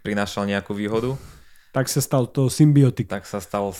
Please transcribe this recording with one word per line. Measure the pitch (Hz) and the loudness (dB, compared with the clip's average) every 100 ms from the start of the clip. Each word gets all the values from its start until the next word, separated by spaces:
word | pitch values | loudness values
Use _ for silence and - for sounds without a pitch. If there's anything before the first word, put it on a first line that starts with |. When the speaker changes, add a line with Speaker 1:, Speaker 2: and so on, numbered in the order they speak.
| 107 | -6
Speaker 1:
prinášal | 101 101 - 101 | -4 -4 -4 -4
nejakú | 101 - 104 | -4 -6 -6
výhodu. | 104 113 120 135 - - - - _ | -4 -2 -4 -6 -12 -20 -20 -20 _
Speaker 2:
Tak | - 127 | -2 -2
sa | - | -2
stal | - 139 120 | 0 0 0
to | - 127 | 0 0
symbiotik. | - 151 143 131 120 104 | 4 6 6 4 2 -6
Speaker 1:
Tak | 98 - | -8 -8
sa | 104 | -10
stal, | 95 104 101 | -6 -4 -4